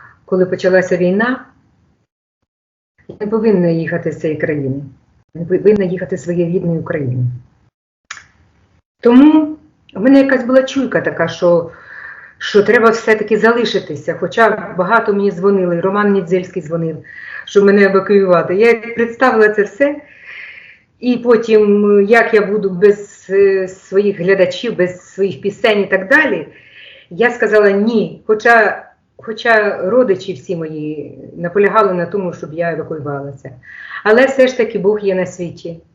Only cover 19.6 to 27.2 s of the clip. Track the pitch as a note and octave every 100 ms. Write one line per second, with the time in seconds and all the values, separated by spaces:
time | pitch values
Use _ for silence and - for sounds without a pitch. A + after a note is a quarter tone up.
19.6 | G3 - C#4+ D4 - - - - - -
20.6 | - _ _ _ B3 A3+ A#3+ A3 A3+ G#3+
21.6 | G#3 G#3 G#3 G3+ G3 A#3 A3+ G#3+ F#3 G#3
22.6 | F#3+ F3+ G3+ G#3 - - - F#3+ G3 F#3+
23.6 | F#3 - - F#3+ G3+ F#3+ F3+ F#3+ F3+ -
24.6 | A#3 F3 F3+ - - - G3 - G3+ -
25.6 | A3+ G#3 F#3+ F#3 F#3+ C#4+ C#4+ E3+ - -
26.6 | _ - - - - F3